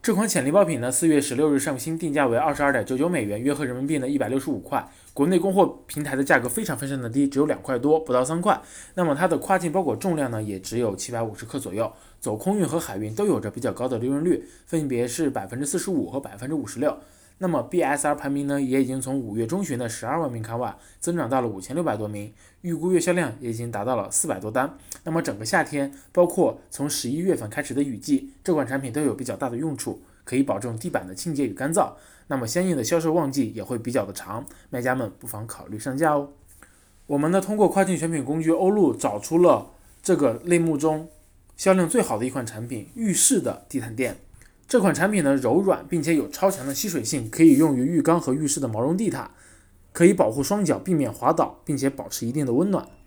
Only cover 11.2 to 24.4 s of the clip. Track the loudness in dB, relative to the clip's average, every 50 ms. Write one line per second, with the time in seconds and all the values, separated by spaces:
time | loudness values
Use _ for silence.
11.2 | -6 -6 -6 -12 -14 -10 -10 -8 -8 -6 -4 -4 -4 -4 -4 -12 -20 -20 -18 _
12.2 | -6 -6 -6 -2 -2 0 0 2 0 0 0 -4 -4 -4 -6 -6 -6 -6 -2 -2
13.2 | 0 2 2 0 -2 -6 -8 -4 -4 -4 -4 -2 -4 -2 -2 -2 -2 -2 -2 0
14.2 | 2 0 0 0 -2 -12 -20 -20 _ -6 -4 -4 -2 -2 -2 -2 -2 -2 -2 -2
15.2 | -2 -2 -2 -4 -8 -6 -6 -6 -6 -4 -4 -4 -2 -2 -2 -2 -2 -2 -6 -8
16.2 | -10 -10 -14 -12 -8 -6 -6 -6 -6 -6 -6 -2 -2 -2 -2 -2 -14 -20 -20 _
17.2 | -20 _ _ _ -4 -2 -2 -2 -2 0 0 0 2 2 0 0 0 0 0 0
18.2 | -2 -4 -2 -2 -2 -2 0 0 0 2 2 2 2 0 -2 -6 -4 -4 -4 -4
19.2 | -4 -4 -4 -4 -2 -2 -2 -4 -2 -4 -4 -4 -4 -6 -6 -6 -6 -4 -2 -2
20.2 | -2 -4 -6 -8 -8 -6 -6 -4 -4 -6 -6 -12 -20 -20 -14 _ -4 -4 -2 -2
21.2 | -2 0 0 0 0 0 -4 -6 -10 -6 -4 -2 -2 -2 -2 -2 -4 -6 -6 -10
22.2 | -12 -14 -16 _ -20 -20 _ _ -6 -6 -4 -2 0 2 2 2 2 2 0 0
23.2 | 0 -2 -6 -6 -8 -6 -6 -6 -6 -6 -6 -4 -2 -2 -2 -2 -2 -2 -2 -2
24.2 | -2 -2 -4 -4